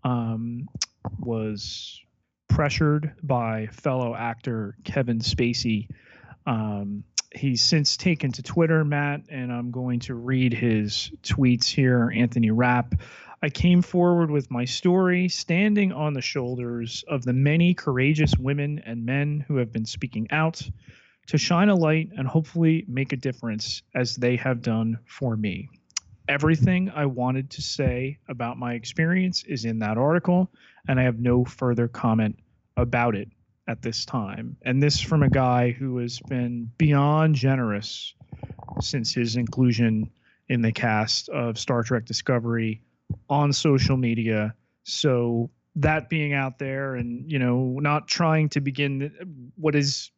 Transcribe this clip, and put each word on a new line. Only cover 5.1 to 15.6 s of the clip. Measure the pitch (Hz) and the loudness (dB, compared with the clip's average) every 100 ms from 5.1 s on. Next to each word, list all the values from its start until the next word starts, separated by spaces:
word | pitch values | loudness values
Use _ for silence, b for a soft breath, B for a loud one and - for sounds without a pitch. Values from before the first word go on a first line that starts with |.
| 113 | 0
Spacey. | 117 - 120 120 120 110 104 B B B B B - | 0 0 0 0 0 -2 -4 B B B B B -4
Um, | 113 107 104 101 101 - - - | -2 -2 -4 -6 -8 -8 -10 -10
he's | - 139 120 | -4 -2 0
since | - 160 143 - | 2 2 0 0
taken | 185 160 135 | 0 0 -2
to | 123 | -4
Twitter, | 131 - 160 160 | -4 0 2 2
Matt, | 151 147 143 147 - | 2 0 -2 -4 -8
and | 143 123 | -8 -6
I'm | 120 120 | -6 -6
going | 123 127 120 | -6 -2 -4
to | 123 | -4
read | 120 120 131 127 | -8 -2 2 2
his | 113 120 110 104 - - - | 2 2 2 0 -4 -8 -12
tweets | - - 131 120 - | -6 2 4 4 0
here. | - 127 123 117 | 2 4 4 2
Anthony | 117 123 127 113 | 2 0 2 2
Rapp, | 110 123 123 123 - B B B B | 4 4 2 0 -4 B B B B
"I | 151 | -6
came | - 175 180 | 2 6 6
forward | 175 180 175 175 165 | 4 4 4 4 4
with | 147 131 | 0 -2
my | 120 | -4
story, | 127 - 180 180 185 180 180 | -4 0 2 4 4 2 0
standing | - - 170 | -2 0 2